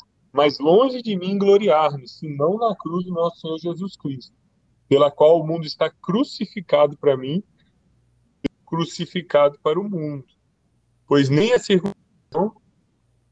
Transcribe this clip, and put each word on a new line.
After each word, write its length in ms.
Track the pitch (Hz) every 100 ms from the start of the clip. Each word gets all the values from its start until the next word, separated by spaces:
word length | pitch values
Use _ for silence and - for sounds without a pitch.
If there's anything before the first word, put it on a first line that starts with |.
| _ _ _
"Mas 280 | 135 147 -
longe 420 | 147 196 262 247
de 160 | 226 185
mim 220 | 185 202
gloriar-me, 680 | 196 202 208 156 151 143 123
senão 520 | - 156 143 156 214
na 180 | 233 190
cruz 300 | 160 175 180
do 60 |
nosso 280 | 170 170 -
Senhor 180 | 165 160
Jesus 380 | 170 165 190 -
Cristo, 400 | 147 131 - _ _ _ _ _ -
pela 240 | 139 143
qual 300 | - 151 170
o 60 | 156
mundo 200 | 165 151
está 220 | - 160
crucificado 1040 | _ - 208 294 - 208 208 170 147 147 147
para 180 | 143 131
mim, 260 | 131 170 - _ _ _ _ _ _ _ _ _ - _ _
crucificado 920 | 160 170 - 170 180 - 147 143 143
para 180 | 151 165
o 80 | 208
mundo. 380 | 180 151 143 - _ _ _ _ _ _ _ -
Pois 240 | 143 135
nem 240 | 147 220
a 40 | 240
circuncisão 960 | - 185 202 - _ _ _ 160 202 _ _ _ _ _ _ _ _